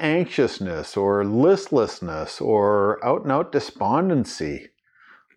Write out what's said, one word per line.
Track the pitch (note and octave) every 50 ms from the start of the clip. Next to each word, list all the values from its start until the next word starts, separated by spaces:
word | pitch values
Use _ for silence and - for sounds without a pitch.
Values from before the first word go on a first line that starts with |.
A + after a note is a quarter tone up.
anxiousness | E3+ D#3 D#3 E3+ F3+ - - - C3 A2 - - G2+ F#2 E2+ D#2+ E2+ - - G#2
or | G2 G2 G2+ G2+ G2+
listlessness | G2+ G#2 A#2 C#3 F3 G3 F#3+ F#3+ - - C3+ A2 F#2+ - - F#2 F2 D#2+ D#2 D#2 - - -
or | G#2 G2+ A2 G#2 G2+ G2+ G#2 G#2 G2 G2+ G#2+ - -
out-and-out | B2 C#3+ - - D3 C3 C#3+ F3+ - -
despondency? | C#3+ - - - - G2+ G2 A#2+ D3+ F3+ F#3+ F3 C#3 A2+ - - - D#2+ D2+ C#2+ C2+ - - _ _ _ _ _ _ _ - - - _ _ _